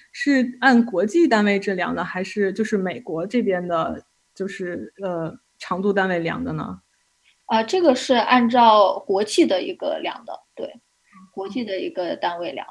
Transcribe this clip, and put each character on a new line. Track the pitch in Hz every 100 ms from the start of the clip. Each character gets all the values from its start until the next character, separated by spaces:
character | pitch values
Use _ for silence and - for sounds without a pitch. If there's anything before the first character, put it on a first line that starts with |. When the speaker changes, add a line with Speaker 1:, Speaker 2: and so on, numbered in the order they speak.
| _
Speaker 1:
是 | - - 277 247 -
按 | 269 240 233
国 | 180 208
际 | 339 330
单 | 226 208
位 | 202
制 | 202
量 | 185 170 170
的， |
还 | 175 180
是 | 190 214 196
就 | 196 220
是 | 208
美 | 185 123
国 | - 160 180
这 | 247
边 | 202 180 175
的， | 170 160 - - _ _ -
就 | 190
是， | - 180 175 - -
呃， | 196 175 165 - _ _
长 | - 180
度 | 196
单 | 196 190
位 | 175
量 | 165 160
的 | 165
呢？ | 156 - 185 _ _ _ _ _ _ -
Speaker 2:
呃， | 226 226
这 | 370
个 | 339
是 | 254 - 247
按 | 208 254 233
照 | 247 233 214 190 - -
国 | 190
际 | 214 - 330
的 | 185
一 | - 185
个 | 175 160
量 | 170 - -
的， | - _ -
对， | - 233 _ _ _ 196 190 -
国 | 190
际 | 226
的 | 220 190
一 | 180
个 | 175 175 170
单 | 180 175
位 | 175
量 | - -